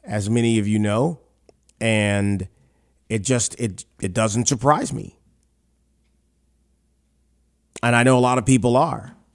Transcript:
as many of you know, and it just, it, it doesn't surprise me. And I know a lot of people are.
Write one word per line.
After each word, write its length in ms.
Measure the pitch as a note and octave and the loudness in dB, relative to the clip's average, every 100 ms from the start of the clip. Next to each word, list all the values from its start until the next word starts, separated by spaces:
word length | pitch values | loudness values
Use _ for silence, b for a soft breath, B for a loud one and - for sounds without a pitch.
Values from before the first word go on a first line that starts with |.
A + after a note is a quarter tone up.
as 280 | - G#2+ G2+ | -6 -6 0
many 280 | A#2 A#2 A2+ | 2 2 2
of 80 | G2+ | 2
you 120 | G#2+ | 0
know, 420 | G#2 G#2+ D3 D#3+ _ _ _ _ _ _ | 0 0 -2 -4 _ _ _ _ _ _
and 680 | A2+ A2 G#2 G2+ G2+ G2 F#2 _ _ _ _ _ _ | 0 2 2 0 0 -2 -6 _ _ _ _ _ _
it 80 | A2 | -6
just, 420 | F#2 B2 - - | -2 -2 -2 -4
it, 240 | A2+ F#2 - _ | -6 -6 -20 _
it 140 | F#2 | -6
doesn't 340 | F2+ A2 G#2+ B2 | -2 0 0 -2
surprise 420 | C3 C3+ D#3+ - | 0 0 0 -2
me. 260 | - - _ _ _ _ _ _ _ _ _ _ _ _ _ _ _ _ _ _ _ _ _ _ _ _ _ _ - | -8 -12 _ _ _ _ _ _ _ _ _ _ _ _ _ _ _ _ _ _ _ _ _ _ _ _ _ _ -6
And 140 | A#2 | 0
I 80 | A#2+ | 2
know 160 | B2 B2+ | 4 4
a 20 | |
lot 180 | B2 B2+ | 4 0
of 60 | |
people 320 | A2+ B2+ A#2+ B2 | 2 2 4 2
are. 380 | D#3+ A#2+ - - _ | 0 -4 -12 -20 _